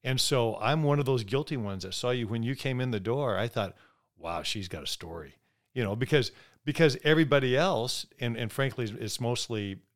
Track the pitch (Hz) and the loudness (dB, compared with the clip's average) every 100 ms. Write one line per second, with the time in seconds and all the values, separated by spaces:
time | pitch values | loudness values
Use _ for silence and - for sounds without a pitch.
0 | 131 131 - 135 117 107 110 156 147 143 | 0 0 2 4 2 0 0 2 4 2
1 | 135 131 101 131 151 139 104 95 95 - | 2 0 0 -2 -2 -4 -4 -6 -8 -4
2 | 123 127 110 117 113 135 139 127 127 107 | -2 -2 -2 -2 -2 -2 -4 -2 -2 -2
3 | 95 131 135 95 117 - 98 - _ _ | -2 -2 0 0 -2 -2 -4 -6 _ _
4 | _ _ 82 85 87 110 90 82 - - | _ _ -6 -4 -4 -6 -6 -8 -8 -8
5 | 82 82 78 _ _ _ _ 127 107 107 | -8 -12 -14 _ _ _ _ -4 -2 -2
6 | 127 147 117 - - _ 147 143 160 127 | 2 2 2 -6 -20 _ -6 4 4 4
7 | 151 156 151 139 131 127 185 139 120 - | 4 6 6 4 4 2 2 2 -2 -4
8 | - - 120 117 113 - 135 117 113 110 | -8 -4 -4 -2 -4 -2 -2 -2 -6 -4
9 | 110 - 120 120 - 110 101 98 _ | -6 -4 -2 -2 -2 -4 -4 -8 _